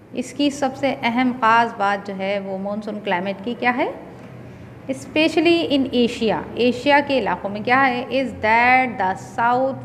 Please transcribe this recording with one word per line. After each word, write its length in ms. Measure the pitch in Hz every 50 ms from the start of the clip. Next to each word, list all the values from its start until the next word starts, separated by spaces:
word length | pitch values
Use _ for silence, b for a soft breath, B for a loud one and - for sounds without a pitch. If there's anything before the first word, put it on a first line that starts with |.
| - - -
इसकी 340 | - 247 - - - 285 294
सबसे 420 | 285 - 294 262 262 - 277 262
अहम 400 | - - 233 233 226 254 254 247
ख़ास 420 | 240 - - 220 226 233 233 220 - -
बात 280 | 196 202 202 202 196
जो 80 | - 196
है 260 | 190 190 196 202 202
वो 180 | 196 196 190 190
मॉनसून 420 | 196 202 208 214 214 220 214 208
क्लाइमेट 440 | 202 208 185 175 185 196 196 196 -
की 100 | 240 240
क्या 160 | - 240 240
है, 240 | 247 254 330 466 - - - - - B B B B B B B B B B B B B - -
especially 800 | 262 - - - - 311 311 320 320 349 320 339 339 339 320 -
in 240 | 277 277 262 262 -
एशिया, 500 | 247 240 226 - - 233 214 180 151 - - - -
एशिया 420 | 233 247 240 - - 285 285 294
के 180 | 285 285 277 254
इलाकों 300 | 208 180 180 185 - 196
में 160 | 202 214 208
क्या 160 | - 247 269
है, 280 | 277 262 240 247 247 254
is 200 | 240 269 269 233
that 540 | 196 180 - 214 226 233 240 247 254 262 262 240 214 -
the 140 | 190 185 190 -
south 580 | - - - - 233 240 247 254 262 269 262 -